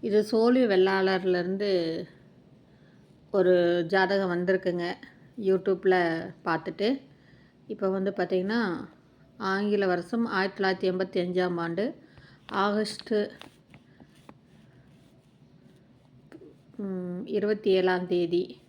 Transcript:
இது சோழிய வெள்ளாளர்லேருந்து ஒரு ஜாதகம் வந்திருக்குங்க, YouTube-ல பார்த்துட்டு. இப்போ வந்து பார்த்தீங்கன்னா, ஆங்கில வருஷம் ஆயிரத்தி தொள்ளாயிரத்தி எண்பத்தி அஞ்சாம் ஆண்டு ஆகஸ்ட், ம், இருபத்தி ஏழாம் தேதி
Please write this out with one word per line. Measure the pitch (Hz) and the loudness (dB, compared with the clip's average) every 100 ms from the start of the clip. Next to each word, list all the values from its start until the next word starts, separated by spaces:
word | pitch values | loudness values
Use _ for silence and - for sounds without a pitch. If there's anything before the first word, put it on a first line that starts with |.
| 233 | 2
இது | 208 214 | 0 2
சோழிய | 226 233 254 240 | 2 4 4 4
வெள்ளாளர்லேருந்து | 185 190 190 190 190 185 180 175 190 202 185 165 165 185 - - - _ - _ - - - - - - 202 | 4 4 4 2 2 2 0 0 -2 0 0 0 -4 -8 -16 -20 -20 _ -20 _ -20 -20 -20 -20 -20 -4 2
ஒரு | 185 180 170 175 165 | 6 6 4 2 2
ஜாதகம் | 190 185 196 190 | 2 2 2 0
வந்திருக்குங்க, | 175 180 190 185 175 170 190 - - - - 196 | -2 0 0 0 -4 -4 -8 -14 -20 -20 -6 0
YouTube-ல | 190 185 190 196 185 170 165 190 - - | 0 0 0 2 4 2 -2 -8 -10 -4
பார்த்துட்டு. | 160 170 160 208 269 - - _ - _ _ - | -4 -4 -4 -2 -2 -6 -20 _ -20 _ _ -16
இப்போ | 214 196 190 | -4 -2 0
வந்து | 190 190 | -2 -2
பார்த்தீங்கன்னா, | 180 185 185 226 214 160 - - _ _ - - 190 | -2 0 0 0 -2 -4 -10 -18 _ _ -20 -8 -4
ஆங்கில | 190 208 208 190 | -2 0 0 0
வருஷம் | 175 175 233 233 190 | -2 -2 -4 -2 -2
ஆயிரத்தி | 190 196 | -2 0
தொள்ளாயிரத்தி | 190 185 190 | -2 0 -2
எண்பத்தி | 185 185 190 | -2 -2 -2
அஞ்சாம் | 180 180 180 170 | -2 0 0 -2
ஆண்டு | 165 170 226 - - - - - - - | -4 -4 -4 -6 -20 -20 -20 -20 -8 -2
ஆகஸ்ட், | 202 208 214 - - 214 208 - - _ _ - _ _ - _ - - _ - - - - - _ _ _ _ _ _ - - _ _ _ - - - - - _ - | 0 0 -4 -8 -2 -2 -2 -8 -20 _ _ -20 _ _ -20 _ -20 -20 _ -20 -20 -20 -20 -20 _ _ _ _ _ _ -20 -20 _ _ _ -20 -20 -20 -20 -20 _ -10
ம், | 202 185 180 180 - 208 | -8 -6 -6 -8 -4 -2
இருபத்தி | 208 214 214 185 | -2 -2 2 4
ஏழாம் | 185 180 180 | 4 0 0
தேதி | 175 170 170 - - | -2 0 -2 -4 -10